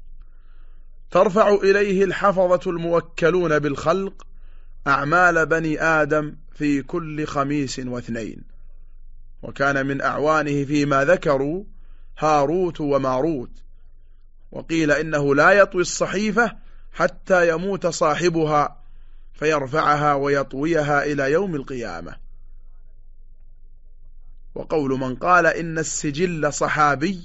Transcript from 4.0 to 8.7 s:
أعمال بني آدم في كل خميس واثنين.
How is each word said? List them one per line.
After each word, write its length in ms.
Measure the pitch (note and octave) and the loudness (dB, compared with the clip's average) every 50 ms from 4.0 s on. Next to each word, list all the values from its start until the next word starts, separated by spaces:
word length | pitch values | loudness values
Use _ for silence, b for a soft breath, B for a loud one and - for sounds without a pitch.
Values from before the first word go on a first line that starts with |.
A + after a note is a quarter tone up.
| G3 G3 - - - - - - - - - - - - - - - C#3+ | 0 -4 -8 -12 -16 -16 -16 -16 -16 -16 -16 -16 -16 -16 -16 -6 0 2
أعمال 580 | C#3 C3+ C#3+ D3 D#3+ F3+ F3+ F3 E3+ E3 D#3+ | 2 2 2 4 4 6 6 6 6 4 2
بني 360 | D3+ E3 E3 D#3+ D#3 D3+ - | 2 2 0 0 0 -2 0
آدم 540 | - D#3+ D#3+ D#3 D3+ C#3+ D3+ D3+ D3+ C#3 A#2+ - - - | 2 2 2 2 2 2 2 0 0 -2 -6 -12 -16 -16
في 300 | - - D3+ D3 C#3+ C#3 | -8 -4 0 0 0 0
كل 460 | C3 - - F3 E3 D#3 D3+ D3 D3+ - | -2 -4 -6 -6 -6 -6 -6 -6 -6 -4
خميس 520 | - C#3+ C#3 C#3 D3 D3 C#3 B2+ - C#3 | -2 -2 -2 0 0 -2 -2 -2 -4 -6
واثنين. 640 | C3 B2 B2 A#2+ A#2+ - A2+ A#2 A2 F2+ - - - - - - - - | -8 -6 -6 -8 -6 -6 -6 -6 -6 -8 -10 -12 -14 -16 -16 -16 -16 -16